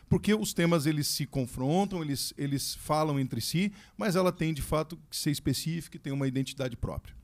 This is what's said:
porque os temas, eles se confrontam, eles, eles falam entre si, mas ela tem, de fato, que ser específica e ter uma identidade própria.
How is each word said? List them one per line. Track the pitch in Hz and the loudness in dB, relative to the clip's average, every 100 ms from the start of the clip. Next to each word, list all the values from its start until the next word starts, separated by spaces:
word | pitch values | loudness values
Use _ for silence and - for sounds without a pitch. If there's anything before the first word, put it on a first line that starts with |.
| - | 0
porque | 175 190 | 2 4
os | 214 208 | 2 2
temas, | - 170 170 143 | 2 4 6 4
eles | 151 139 | 2 0
se | - 147 | -2 -2
confrontam, | 139 120 - 131 175 202 185 | -2 -2 -2 2 2 2 -2
eles, | 151 139 - - | -4 -4 -4 -4
eles | 143 139 - - | -2 -2 -4 -6
falam | - 151 156 139 | -2 0 2 0
entre | 131 117 | 0 -2
si, | - 160 202 - - - | 0 2 0 -2 -16 -4
mas | 208 180 | 0 4
ela | 180 | 2
tem, | 180 160 | 2 -2
de | 147 | -2
fato, | - 156 156 170 - | -2 -2 -2 -8 -10
que | - | -4
ser | 156 | -2
específica | 143 147 131 156 165 - 156 | 0 0 -2 -2 -4 -6 -10
e | |
ter | 147 | -4
uma | 139 135 | -2 0
identidade | 131 135 - 127 117 | 0 -2 -4 -6 -4
própria. | - 71 - - | -6 -6 -10 -20